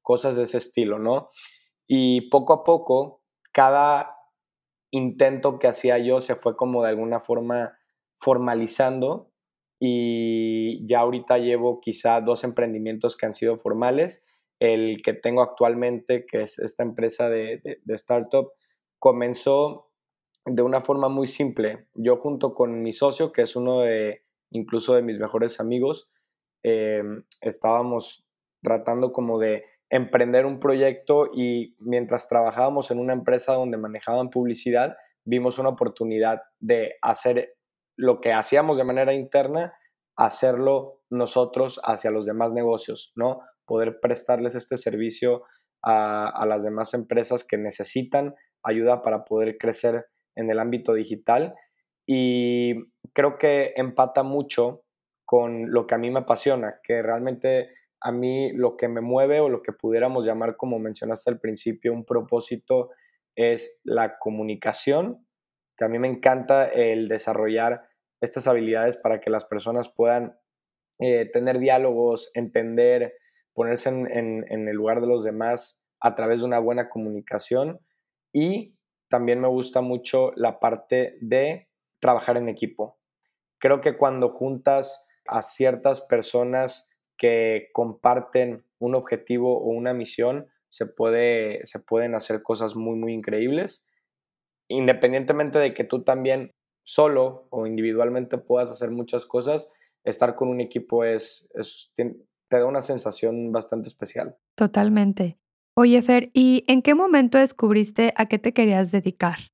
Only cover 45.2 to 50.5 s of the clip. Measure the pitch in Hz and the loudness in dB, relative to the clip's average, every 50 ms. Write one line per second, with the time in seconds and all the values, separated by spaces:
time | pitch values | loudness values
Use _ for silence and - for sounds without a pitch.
45.2 | 127 123 120 123 - _ _ _ _ _ _ _ - 113 110 107 107 107 107 104 | 0 0 0 0 -4 _ _ _ _ _ _ _ -2 0 2 2 2 0 -2 -4
46.2 | 107 107 - 107 107 107 107 104 104 107 107 107 110 - - 123 110 - 117 120 | -4 -4 -4 -2 -2 -2 -2 -2 -2 -4 -6 -6 -6 -6 -6 -8 -4 -2 -2 -2
47.2 | 113 - 127 120 - - - 107 107 104 - - 101 - - 127 131 - - 139 | 0 0 -2 -4 -4 -4 -6 -4 -4 -6 -8 -10 -10 -8 -6 -6 -6 -2 -2 -2
48.2 | 143 143 143 _ _ _ _ _ - 117 113 113 113 120 123 123 - 113 110 107 | -2 -2 -8 _ _ _ _ _ -6 -4 -2 0 2 2 2 2 0 -2 -2 -4
49.2 | 107 - 110 110 110 113 110 - - 117 113 - - 120 117 120 117 _ _ _ | -4 -2 -2 -2 0 -2 -4 -4 -4 -4 -4 -2 -2 -2 -2 -2 -6 _ _ _
50.2 | _ _ - 113 113 110 | _ _ -10 -8 -4 -2